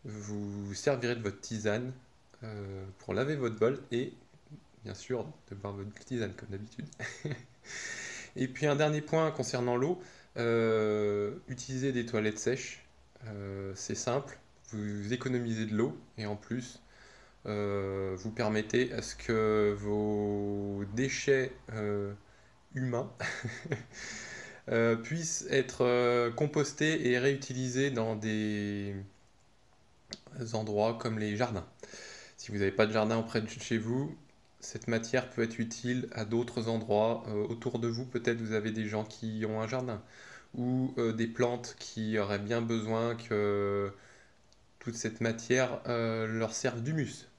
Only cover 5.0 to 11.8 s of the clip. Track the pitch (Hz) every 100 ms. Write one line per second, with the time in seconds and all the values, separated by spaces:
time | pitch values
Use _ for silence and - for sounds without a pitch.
5 | - 123 139 - - 98 101 101 101 -
6 | - 123 101 - - 98 107 - 147 -
7 | - - 147 139 - - - - - -
8 | - - - - 127 127 147 143 151 151
9 | 151 160 156 151 127 127 123 123 139 180
10 | - - - - 117 117 113 110 107 104
11 | 104 104 104 180 - 127 - 131